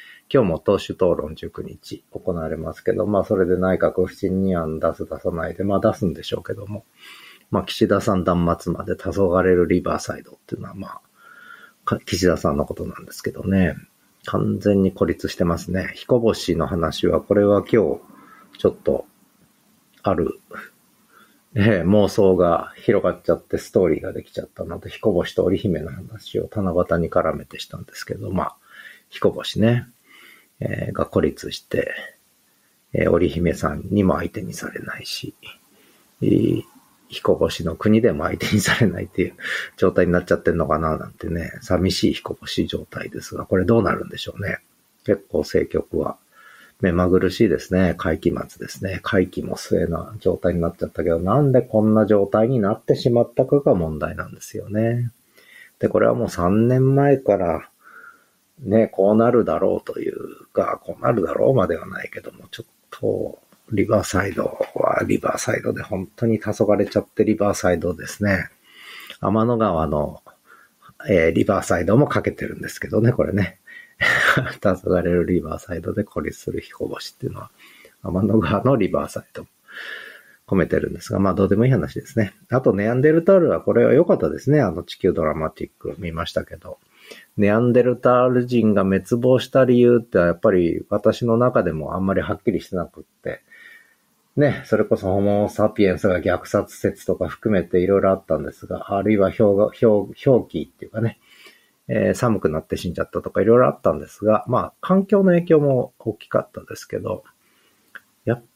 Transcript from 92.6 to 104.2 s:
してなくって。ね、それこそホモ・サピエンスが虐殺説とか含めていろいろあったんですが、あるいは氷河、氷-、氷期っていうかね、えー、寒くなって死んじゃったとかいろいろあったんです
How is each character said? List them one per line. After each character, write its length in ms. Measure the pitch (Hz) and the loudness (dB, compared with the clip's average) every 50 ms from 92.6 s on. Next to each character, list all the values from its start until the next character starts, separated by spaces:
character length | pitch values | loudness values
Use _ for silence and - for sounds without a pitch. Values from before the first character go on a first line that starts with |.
し 80 | - - | -6 -6
て 60 | 98 | -6
な 100 | 87 82 | -6 -6
く 160 | - - - | -8 -10 -18
っ 20 | - - _ _ _ | -20 -20 _ _ _
て。 180 | - - - _ _ - - - - - - _ _ _ _ _ _ _ _ _ _ _ | -12 -12 -12 _ _ -20 -20 -20 -20 -20 -20 _ _ _ _ _ _ _ _ _ _ _
ね、 280 | 135 147 135 95 - - | 2 2 2 0 -2 -2
そ 100 | - 113 | -2 0
れ 80 | 104 107 | 0 2
こ 140 | - 113 107 | 0 0 -2
そ 100 | 101 95 95 | 0 0 0
ホ 80 | 101 | 0
モ・ 260 | 101 101 101 104 104 101 | 2 2 2 2 0 -2
サ 220 | - - 107 104 | 0 0 0 0
ピ 140 | - - 104 | 2 2 2
エ 80 | 95 | 2
ン 80 | 90 82 | 2 2
ス 100 | - 101 | 0 0
が 100 | 90 87 | 0 2
虐 260 | - 92 90 - - - | 0 0 -2 -2 -2 -2
殺 280 | - 104 92 - - | -2 -2 -2 -2 -8
説 300 | - - 95 - - - | -4 -4 -4 -4 -4 -4
と 100 | - 92 | -4 -2
か 140 | - 92 85 | -2 -2 -6
含 240 | - - - 113 107 | -6 -6 -4 0 0
め 100 | 90 82 | 0 0
て 160 | - - 90 | 0 0 0
い 80 | 90 92 | 2 4
ろ 120 | 98 98 | 2 4
い 20 | |
ろ 100 | 95 95 | 4 2
あ 40 | 95 | 2
っ 100 | 92 - | 0 -2
た 120 | - 80 76 | -4 -4 -4
ん 60 | 71 | -4
で 80 | 73 | -8
す 140 | - - - | -10 -14 -12
が、 320 | - 87 - - - 101 98 | -12 -10 -10 -6 -4 -4 -2
あ 40 | |
る 120 | 98 107 110 | 0 2 2
い 40 | 98 | 4
は 120 | 95 92 | 2 2
氷 80 | - - 113 101 98 | 2 2 2 4 4
河、 160 | 98 107 - | 4 2 0
氷-、 420 | - - 127 113 107 101 98 - - - | 0 2 2 4 4 2 0 -2 -8 -4
氷 260 | - 143 131 110 92 - | 2 4 4 4 2 0
期 200 | - 78 - - | -6 -8 -8 -8
っ 80 | _ _ | _ _
て 60 | - | -18
い 60 | - | -10
う 20 | |
か 80 | - 110 | -6 -4
ね、 220 | 113 113 - - _ _ _ - - - _ _ _ _ _ _ _ - | -4 -4 -4 -8 _ _ _ -20 -20 -20 _ _ _ _ _ _ _ -4
え 220 | 120 110 101 98 | -2 0 0 0
ー、 40 | 95 | 0
寒 240 | - 127 120 107 92 | 0 0 0 0 0
く 100 | - 87 | -2 -2
な 100 | 76 80 | -2 -2
っ 80 | - - | -6 -6
て 80 | - | -8
死 140 | - - 92 | -6 -6 -6
ん 60 | 85 | -6
じ 40 | - | -6
ゃ 40 | - | -8
っ 60 | - - | -6 -6
た 80 | 90 | -8
と 80 | - - | -8 -6
か 120 | - 98 | -2 0
い 40 | 95 | 4
ろ 100 | 110 117 | 4 6
い 20 | 123 | 6
ろ 80 | 127 135 | 6 4
あ 40 | |
っ 80 | - - | 2 0
た 140 | - 98 78 | 0 -2 -2
ん 60 | 76 | -2
で 80 | 69 - | -6 -12
す 180 | - - | -14 -2